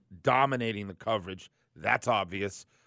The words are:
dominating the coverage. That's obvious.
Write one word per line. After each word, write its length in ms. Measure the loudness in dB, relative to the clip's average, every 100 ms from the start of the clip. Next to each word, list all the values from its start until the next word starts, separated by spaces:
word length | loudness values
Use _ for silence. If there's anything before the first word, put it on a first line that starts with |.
| _ -4
dominating 680 | 2 4 4 2 -2 -4 -8
the 40 |
coverage. 560 | -8 -2 -2 -2 -12 -16 _ _ -6
That's 320 | 0 0 2
obvious. 560 | 0 0 -2 -4 -6 -16 _